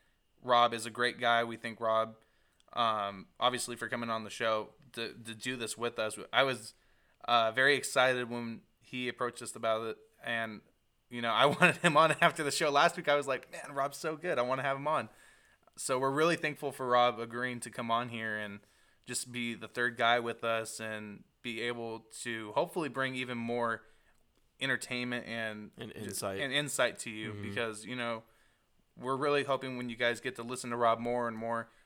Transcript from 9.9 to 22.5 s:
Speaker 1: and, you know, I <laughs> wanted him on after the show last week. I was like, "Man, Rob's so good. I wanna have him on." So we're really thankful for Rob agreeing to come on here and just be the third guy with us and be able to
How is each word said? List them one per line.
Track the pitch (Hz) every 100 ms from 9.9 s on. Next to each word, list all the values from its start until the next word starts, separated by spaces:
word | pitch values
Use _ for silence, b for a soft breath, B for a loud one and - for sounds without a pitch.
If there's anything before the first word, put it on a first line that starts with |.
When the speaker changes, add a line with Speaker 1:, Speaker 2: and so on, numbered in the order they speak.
| 110 - _
Speaker 1:
and, | 120 117 113 107 _ _ _ _ _
you | 120
know, | 117
I | 110 143
<laughs> |
wanted | - 175 143
him | 175 151
on | 160 147
after | 170 147
the | 143
show | - 156
last | 143 165 175
week. | 156
I | 147
was | 139
like, | 127 -
"Man, | 170 147 139
Rob's | 139 -
so | 160 156
good. | 175 135
I |
wanna | 123 131
have | 139 135
him | 147
on." | 151 110 b b b b b _ -
So | - 131
we're | 135
really | 139 165 165
thankful | 151 147 143
for | - 127
Rob | 123 123 110
agreeing | 117 117 127 120
to | 117
come | 117 117
on | 113 123
here | 117 113 107
and | 104 101 b b b b -
just | 120 123
be | 123 120 110
the | 110
third | - 120 117
guy | 117 120
with | 117 113
us | 117 113 110 -
and | 110 107 107 101 - _
be | 120 113
able | 120 120 117 113 - -
to | 120 113 107